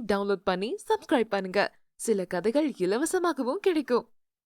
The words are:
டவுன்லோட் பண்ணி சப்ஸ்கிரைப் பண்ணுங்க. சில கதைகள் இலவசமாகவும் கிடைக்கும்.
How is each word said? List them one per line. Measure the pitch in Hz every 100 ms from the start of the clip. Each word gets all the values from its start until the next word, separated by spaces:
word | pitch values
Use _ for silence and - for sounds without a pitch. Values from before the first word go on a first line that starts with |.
| 214
டவுன்லோட் | 196 202 190
பண்ணி | 190 185 214 403
சப்ஸ்கிரைப் | - 440 - 277 220
பண்ணுங்க. | 196 185 190 180 - _ _
சில | - 208 180
கதைகள் | 180 196 277 311
இலவசமாகவும் | - 180 220 320 370 349 294 240 370
கிடைக்கும். | 392 311 247 240 - _ _ _